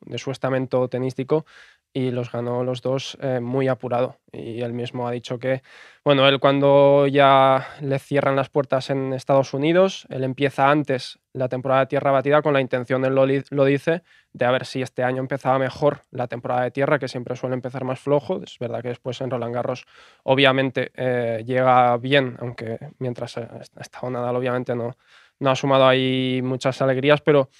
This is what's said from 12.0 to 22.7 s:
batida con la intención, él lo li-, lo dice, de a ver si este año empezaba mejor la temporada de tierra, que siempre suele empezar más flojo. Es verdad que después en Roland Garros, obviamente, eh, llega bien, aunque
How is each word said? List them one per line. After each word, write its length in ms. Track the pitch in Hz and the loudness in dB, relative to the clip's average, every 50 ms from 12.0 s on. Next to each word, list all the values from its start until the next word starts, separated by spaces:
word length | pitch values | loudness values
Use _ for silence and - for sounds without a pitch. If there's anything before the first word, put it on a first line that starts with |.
| - 139 | 0 2
batida 320 | 139 135 131 139 143 151 | 0 2 2 4 2 4
con 100 | 147 156 | 4 4
la 80 | 143 135 | 2 2
intención, 440 | 131 - - 127 120 - 131 131 131 | 0 0 -2 -4 -2 -2 -2 0 0
él 80 | 131 135 | 0 2
lo 100 | 135 135 | 2 2
li-, 200 | 135 135 139 - - | 2 2 -2 -2 -4
lo 160 | 143 143 135 | 0 2 2
dice, 380 | 135 143 135 - 165 165 180 _ _ _ _ _ _ - | 4 2 2 0 -2 -2 -4 _ _ _ _ _ _ -6
de 100 | - 123 | -2 0
a 60 | 120 | 0
ver 160 | 127 127 123 | 0 0 -2
si 160 | - - 131 | -6 -6 -6
este 220 | 127 - - - 127 | -6 -6 -4 -4 -2
año 160 | 127 127 131 | -2 -2 -4
empezaba 380 | 131 131 139 127 - 135 131 135 | -4 -6 -6 -4 0 0 0 0
mejor 440 | 135 127 - - 156 143 147 - _ _ | 0 -2 -2 0 0 0 0 -2 _ _
la 160 | - 127 123 | -10 -8 -8
temporada 380 | 123 123 120 - 123 123 123 127 | -8 -8 -10 -6 -4 -2 -2 -2
de 60 | 123 | -2
tierra, 280 | - 135 139 143 156 135 | -2 -2 0 2 2 0
que 100 | 139 123 | 0 -4
siempre 260 | - 127 120 - 127 | -8 -8 -8 -8 -10
suele 200 | 127 - 127 127 | -8 -6 -6 -6
empezar 300 | 127 127 127 123 131 127 | -6 -6 -8 -10 -8 -6
más 140 | 127 131 - | -6 -8 -6
flojo. 440 | - 139 143 147 - - 185 196 | -2 0 0 0 0 -2 -8 -8
Es 160 | - - - - | -8 -14 -12 -10
verdad 240 | 123 117 117 117 | -10 -8 -8 -8
que 60 | 117 123 | -8 -8
después 300 | 120 - - 135 123 - | -10 -10 -10 -10 -8 -8
en 80 | 135 123 | -6 -6
Roland 240 | 131 120 117 117 120 | -6 -6 -6 -6 -6
Garros, 320 | 120 120 - 127 - - _ _ - - _ _ _ - | -6 -4 -6 -6 -8 -10 _ _ -20 -20 _ _ _ 0
obviamente, 680 | - 135 135 139 135 131 135 135 135 - 131 127 - - | 0 4 6 6 4 4 4 0 -2 -2 -4 -6 -6 -6
eh, 480 | - 127 127 123 123 120 117 117 113 113 | -6 -4 -2 -2 -2 -2 -2 -4 -6 -4
llega 500 | 120 127 127 127 131 123 127 123 123 120 | -4 -2 0 2 4 4 4 4 4 2
bien, 400 | 120 120 131 139 143 131 127 123 - | 0 -2 0 2 2 0 0 -6 -10
aunque 380 | 123 120 120 - 120 113 | -10 -10 -10 -10 -10 -10